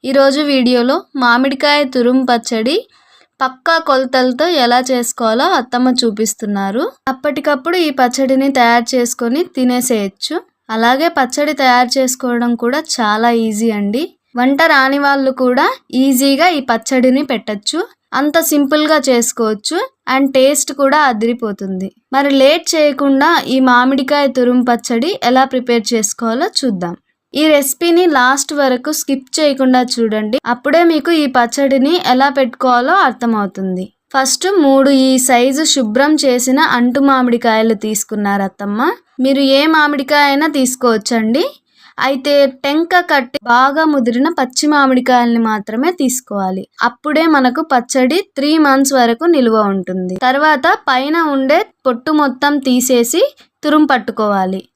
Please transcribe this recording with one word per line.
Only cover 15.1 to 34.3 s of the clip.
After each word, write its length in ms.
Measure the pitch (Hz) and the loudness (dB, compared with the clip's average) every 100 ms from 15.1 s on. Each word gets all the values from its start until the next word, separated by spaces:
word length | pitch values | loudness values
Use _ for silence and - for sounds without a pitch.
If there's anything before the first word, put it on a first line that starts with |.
| 277 262 262 | 0 0 0
కూడా 240 | 254 247 349 523 _ 254 269 | 0 2 0 -2 _ 0 2
ఈజీగా 420 | 254 277 269 349 311 | 2 2 2 0 0
ఈ 20 | 269 | -2
పచ్చడిని 520 | 226 - 262 254 262 294 | -4 -2 0 2 2 -2
పెట్టచ్చు. 500 | 233 214 208 - 311 415 _ _ 254 | -6 -6 -8 -6 -6 -8 _ _ -4
అంత 180 | 294 330 320 | 0 0 0
సింపుల్గా 460 | 294 269 302 302 311 277 | 0 0 0 2 0 2
చేసుకోవచ్చు 680 | 240 233 - 226 214 - 330 523 _ - | 0 0 -2 -4 -4 -4 -4 -6 _ -4
and 140 | 262 277 262 | -2 0 2
టేస్ట్ 340 | 262 285 - 269 | 2 2 -4 -2
కూడా 200 | 277 294 285 | 0 2 2
అదిరిపోతుంది. 800 | 220 233 240 226 196 196 190 190 _ _ | 0 -2 -4 -6 -8 -8 -8 -8 _ _
మరి 160 | 262 277 277 | -2 2 4
లేట్ 220 | 269 320 330 | 4 2 -2
చేయకుండా 540 | 330 294 269 277 269 302 330 - | 0 0 2 0 2 2 0 0
ఈ 20 | 262 262 | 0 2
మామిడికాయ 580 | 247 254 269 269 285 277 269 | 4 2 0 0 0 0 0
తురుము 280 | 247 247 247 | 2 2 0
పచ్చడి 420 | 233 - 233 294 415 240 | -2 -2 -4 -2 -2 0
ఎలా 140 | 254 262 | 2 0
ప్రిపేర్ 320 | 254 254 233 214 | -2 -2 -2 0
చేసుకోవాలో 560 | 233 208 - 226 233 370 - | -4 -4 -6 -4 -2 -4 -2
చూద్దాం. 340 | 262 190 175 175 _ _ _ | -4 -4 -6 -10 _ _ _
ఈ 80 | - 311 | -2 2
రెసిపీని 500 | 294 277 - 339 339 359 285 | 2 0 -2 0 2 2 2
లాస్ట్ 380 | 247 277 - 294 | 2 0 -4 -2
వరకు 300 | 269 254 277 302 | 0 0 -4 -6
స్కిప్ 280 | - 269 - - | -4 -6 -6 -2
చేయకుండా 440 | 302 269 262 254 247 | 0 2 2 2 0
చూడండి. 460 | - 226 214 214 254 - | -2 -2 -2 -2 -4 -4
అప్పుడే 280 | 240 285 320 339 | -4 0 2 4
మీకు 200 | 311 339 330 | 2 0 0
ఈ 20 | 285 254 | 0 0
పచ్చడిని 580 | 240 240 277 269 269 349 - | 0 0 0 2 2 0 0
ఎలా 160 | 254 277 277 | 2 2 0
పెట్టుకోవాలో 580 | 262 - 254 240 254 381 302 | -2 -2 0 0 2 2 2
అర్థమవుతుంది. 760 | 247 233 220 202 196 190 185 196 _ _ 269 | 0 -2 -2 -4 -6 -6 -6 -8 _ _ -4
ఫస్ట్ 320 | 269 | -2